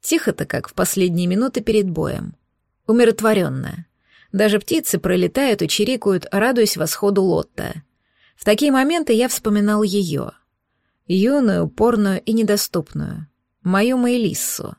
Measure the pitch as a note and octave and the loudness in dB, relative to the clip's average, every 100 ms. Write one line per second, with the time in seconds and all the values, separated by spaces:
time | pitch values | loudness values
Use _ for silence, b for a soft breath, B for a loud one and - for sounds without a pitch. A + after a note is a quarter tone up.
0 | - E4 - - - - - - F#3 - | 0 -2 0 -4 -4 -6 -8 -4 -2 0
1 | F#3 E3+ F3 F#3+ C4 B3+ G#3+ G#3+ G3 E3 | 0 0 0 0 0 -2 0 0 0 -2
2 | D#3+ - - - _ _ _ _ - A3+ | -4 -6 -10 -16 _ _ _ _ 0 4
3 | A#3+ A3+ A3 G#3+ E3+ C3 - F3 E3+ _ | 4 4 2 2 0 -4 -8 -10 -16 _
4 | b b b G3 G#3+ G#3 - D#4+ - F3+ | b b b 0 2 2 0 -2 0 -2
5 | F#3 F#3 F3+ - C4+ G#3 E3 - G#3 B3+ | 0 0 0 0 0 0 -2 0 0 0
6 | G#3 F#3 - G3+ A3+ B3 G#3+ - D#3 - | 0 -2 0 0 2 2 2 2 -4 -2
7 | G3+ G3+ F#3+ E3 - - - - - _ | 0 2 2 0 -2 -8 -10 -10 -16 _
8 | _ _ _ _ - G#3+ D4 C4 C4+ E4+ | _ _ _ _ 0 2 4 2 2 0
9 | D#4 A3+ B3 - A3 G#3 G#3 G#3+ G#3+ G3 | 2 2 2 -2 -2 0 2 2 0 0
10 | F3+ - B1 - _ _ _ _ _ _ | -2 -4 -8 -12 _ _ _ _ _ _
11 | _ F#3 G#3+ C#4+ A#3+ F3+ E3 - A3+ A#3+ | _ 0 2 2 2 0 -2 0 0 2
12 | G3+ F#3+ - A3+ G#3+ G#3 - F#3 D#3 D3 | 0 0 -2 0 2 0 -2 -6 -6 -8
13 | D3 - D#3+ _ _ _ F3+ F#3+ A3+ B3+ | -8 -8 -14 _ _ _ -2 0 2 0
14 | A#3+ B3 G#3+ - - - - | 0 0 -2 -4 -8 -8 -10